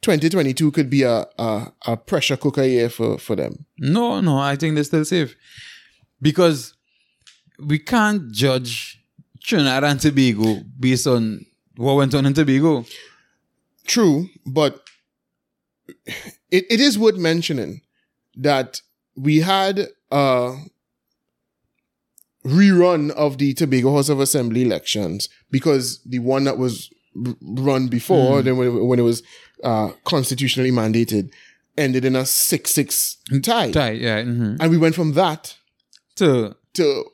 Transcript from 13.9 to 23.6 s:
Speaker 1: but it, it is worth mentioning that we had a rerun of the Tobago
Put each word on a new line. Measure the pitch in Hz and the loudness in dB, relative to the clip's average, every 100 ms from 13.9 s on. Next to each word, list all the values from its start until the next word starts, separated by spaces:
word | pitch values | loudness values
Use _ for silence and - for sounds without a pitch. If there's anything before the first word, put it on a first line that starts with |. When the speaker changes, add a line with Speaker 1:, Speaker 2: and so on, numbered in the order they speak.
| - 208 143 185 _ | 2 4 2 -2 _
Speaker 1:
but | - 135 147 - - _ _ _ _ _ _ _ _ _ - - - | -6 0 0 -2 -20 _ _ _ _ _ _ _ _ _ -20 -20 -16
it, | - - - _ 180 185 | -16 -16 -20 _ 0 2
it | 226 | 2
is | 285 208 | 2 4
worth | 220 190 | 0 2
mentioning | 165 165 165 143 90 110 _ _ _ _ _ - | 0 -2 -2 -6 -6 -12 _ _ _ _ _ -4
that | 143 139 123 - _ _ _ | 0 0 -2 -10 _ _ _
we | - 135 151 | -6 2 2
had | 170 196 190 196 202 - _ | 2 0 0 -2 -6 -10 _
a | 139 139 127 123 131 156 _ _ _ _ _ _ _ _ _ _ _ _ _ _ _ _ _ | 0 2 2 -2 -8 -18 _ _ _ _ _ _ _ _ _ _ _ _ _ _ _ _ _
rerun | 127 151 202 180 180 170 147 | 0 4 6 6 4 4 -2
of | 147 147 135 | -2 -2 0
the | 139 | -2
Tobago | 135 | 0